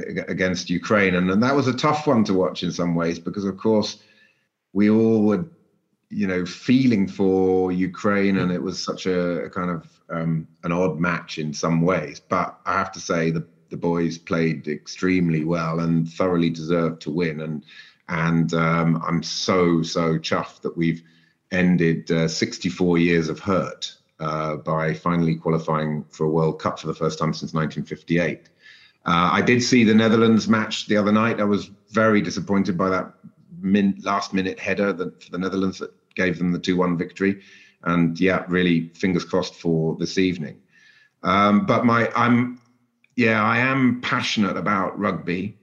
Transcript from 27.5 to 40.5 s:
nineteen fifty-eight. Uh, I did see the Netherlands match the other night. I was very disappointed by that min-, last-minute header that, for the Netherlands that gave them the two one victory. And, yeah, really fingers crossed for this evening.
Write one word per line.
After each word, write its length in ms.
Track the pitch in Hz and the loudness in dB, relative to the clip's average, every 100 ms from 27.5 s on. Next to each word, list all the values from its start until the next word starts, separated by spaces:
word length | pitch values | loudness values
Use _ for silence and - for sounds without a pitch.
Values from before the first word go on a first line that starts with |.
nineteen 300 | 80 76 78 | -4 -4 -6
fifty-eight. 680 | 71 80 - 85 80 71 - _ - - - _ - | -10 -12 -2 0 0 -4 -14 _ -20 -20 -20 _ -2
Uh, 240 | 85 87 | 2 2
I 80 | 95 | 2
did 200 | 120 123 | 2 2
see 220 | 123 127 | 4 4
the 120 | 110 110 | 6 6
Netherlands 520 | 113 113 113 113 95 | 6 4 6 4 2
match 400 | 110 107 - - | 0 0 -6 -2
the 100 | 104 | 0
other 140 | 101 | 2
night. 280 | 107 113 107 | 2 2 0
I 60 | 104 | 0
was 240 | 101 - - _ | 0 -4 -16 _
very 300 | 107 110 104 | 2 4 4
disappointed 560 | 85 - 82 98 98 87 | 0 -4 -2 0 0 0
by 120 | 95 | 0
that 240 | 92 - - - - _ 85 | 0 -4 -12 -20 -20 _ -8
min-, 400 | 95 101 98 95 | 0 2 2 0
last-minute 580 | 98 98 - 98 92 92 | -2 -4 -2 -4 -4 -6
header 340 | 101 95 101 | -4 -2 -2
that, 280 | 87 90 - | -2 -8 -10
for 80 | - | -12
the 60 | 90 | -6
Netherlands 420 | 92 95 95 90 | -4 -2 -2 -4
that 120 | - - _ - | -12 -16 _ -4
gave 220 | 92 82 | -2 0
them 140 | 90 | -2
the 80 | 87 | -2
two 180 | 92 90 | 0 0
one 200 | 90 85 | 0 0
victory. 440 | 85 - 98 95 - - - _ 85 | -4 -2 -2 -2 -8 -20 -20 _ -2
And, 320 | 87 85 82 | 2 2 2
yeah, 280 | 92 90 90 | 2 2 0
really 400 | 90 90 85 82 | 0 2 2 0
fingers 320 | - 98 90 - | -4 -2 -2 -2
crossed 300 | 92 78 - | -2 -4 -6
for 420 | 85 80 80 80 | -2 0 0 -2
this 180 | 85 - | -4 0
evening. 440 | 92 82 71 | 0 -2 -8